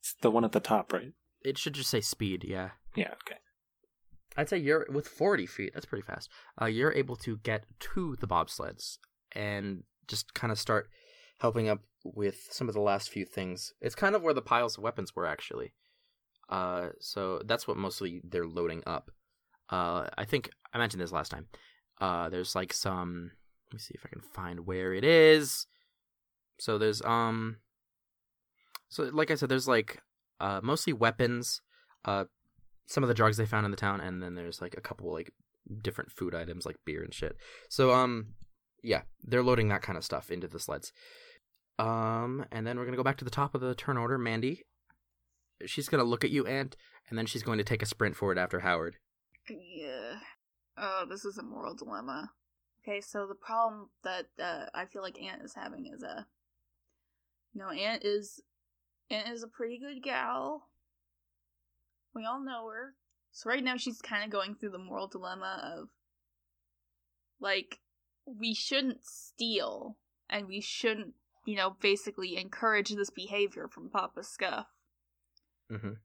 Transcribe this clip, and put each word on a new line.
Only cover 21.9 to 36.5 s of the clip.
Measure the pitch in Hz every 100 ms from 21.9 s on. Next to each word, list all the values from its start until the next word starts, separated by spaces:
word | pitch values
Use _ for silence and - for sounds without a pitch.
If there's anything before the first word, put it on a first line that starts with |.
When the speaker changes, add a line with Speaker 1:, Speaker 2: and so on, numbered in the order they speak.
| _
Speaker 2:
Uh, | 95 87 85
there's, | 90 90
like, | 92 92
some, | - 101 92 87 87 85 - _ _ _
let |
me | 113
see | -
if | -
I | -
can | -
find | - - 87 87 87
where | 92 92
it | 92
is. | 131 165 156 156 139 - - _ _ _ _ _ _ _ _ _
So | - 107
there's, | 110 107
um, | - 117 117 113 113 113 _ _ _ _ _ _ _ _ _ _ _ - _
so | - 143
like | 151 156
I | 151
said, | 135
there's, | 131 131
like, | 120 107 - _ _ _ _
uh, | 98 98
mostly | 110 156 -
weapons, | 127 113 113 123 120 120 - _ _ _ _
uh, | - 101 95 _ _ _ - - -
some | -
of | 127
the |
drugs | 113 110 107
they | 107
found | 110
in | 104
the | 98
town, | 101 98
and | 85 92
then | 90
there's, | 90 85 85
like, | 90 95
a |
couple, | 90 - 85
like, | 82 85 _ _ _ - 107
different | 107 - -
food | - 90
items, | 85 82